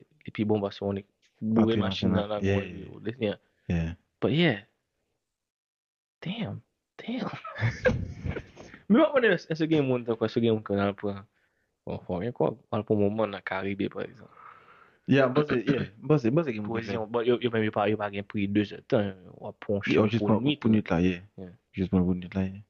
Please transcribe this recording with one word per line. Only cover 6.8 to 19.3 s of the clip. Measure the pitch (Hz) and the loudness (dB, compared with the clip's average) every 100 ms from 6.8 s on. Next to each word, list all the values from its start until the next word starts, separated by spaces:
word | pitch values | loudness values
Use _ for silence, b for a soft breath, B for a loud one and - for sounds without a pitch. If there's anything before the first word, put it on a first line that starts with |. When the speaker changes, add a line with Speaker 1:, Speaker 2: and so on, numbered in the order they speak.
| _ - | _ -16
Speaker 1:
Damn. | - 247 - - - - 113 - - - - - - - B B B B B | -8 -6 -6 -8 -12 -4 -4 0 -2 -2 -6 -8 -8 -8 B B B B B
Mwen | 226 311 | 4 6
mwen | 277 226 170 | 4 4 2
e | - 160 | -2 -2
se | 160 | 2
gen | 156 135 | 2 4
moun | 123 120 | 0 0
ta | 113 | 0
kwa | 110 | 0
se | 123 | 2
gen | 117 110 | 2 2
moun | |
kwen | 107 101 | 0 0
ane | 101 98 | 2 0
pou | 101 | -6
ane | 98 98 _ _ _ _ _ | -6 -12 _ _ _ _ _
pou | - 98 - | -10 -10 -6
moun | 90 113 | -6 -4
moun | - 156 - - | 0 -2 -2 -6
ane | 107 - | -4 0
pou | 107 | 2
moun | 101 110 | 2 0
moun | 104 98 | -2 -4
nan | |
Karibie | - 95 98 98 98 | -6 -4 -4 -4 -4
par | 98 - | -4 -10
exemple. | - - B B B B B B B - | -12 -20 B B B B B B B 2
Speaker 2:
Yeah. | 135 127 | 4 4
Baze | 131 151 127 107 127 92 - 135 151 113 | 2 2 0 2 0 -2 -8 0 2 4
gen | 151 156 110 | 2 0 -4
moun. | 104 113 113 | -4 -4 -4
Yo | 120 107 | -6 -2
Speaker 1:
mwen | 120 117 117 120 113 | -2 2 2 2 0
mwen | 107 107 | 0 2
pa | 104 | 0
yon | 107 | 0
bagen | 104 101 | -2 -6
pou | 101 107 | -6 -4
yon | 101 104 | 0 2
deus | 101 - | 0 -4
Speaker 2:
etan. | - 123 101 95 90 | 0 0 0 -4 -18